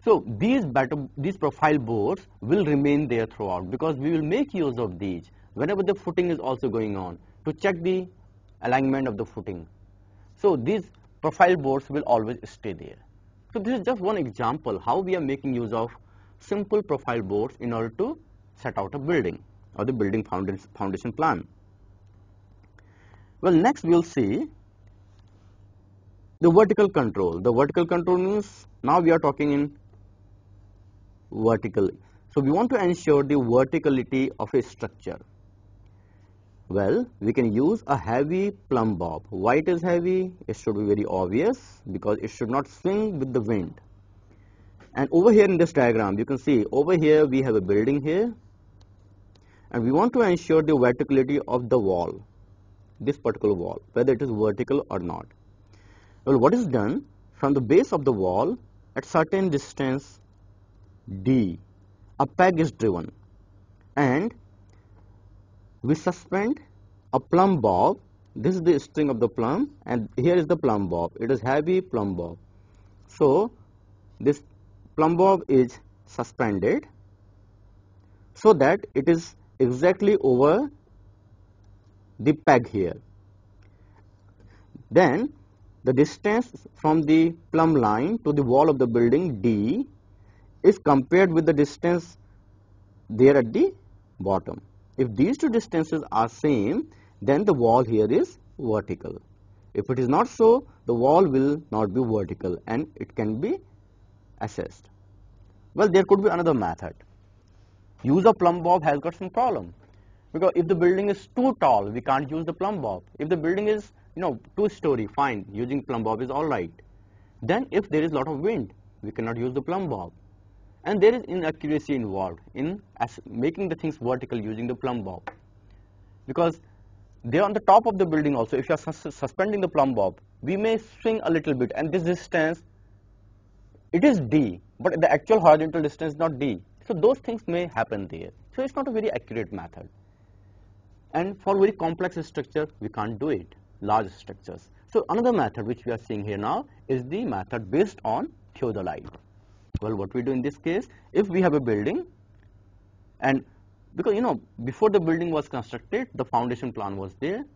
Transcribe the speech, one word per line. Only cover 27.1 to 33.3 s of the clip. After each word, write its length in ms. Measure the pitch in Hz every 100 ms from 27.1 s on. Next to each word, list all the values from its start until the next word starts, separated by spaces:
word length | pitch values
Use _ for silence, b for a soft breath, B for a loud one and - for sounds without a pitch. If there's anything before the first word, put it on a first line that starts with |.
| 98 90 85
The 120 | 104
vertical 340 | 117 147 180 165
control 320 | 175 170 180
means 480 | 185 208 202 - - -
now 180 | 131 170
we 100 | 165
are 80 | 160
talking 340 | 151 139 147
in 240 | 143 147 - - - - _ - - _ - - _ - - - - _
vertical. 600 | 104 110 113 110 107 95 - b b b
So 60 | 147
we 100 | 139
want 200 | 165 240
to 120 | 254
ensure 400 | 180 175 - 143
the 120 | 139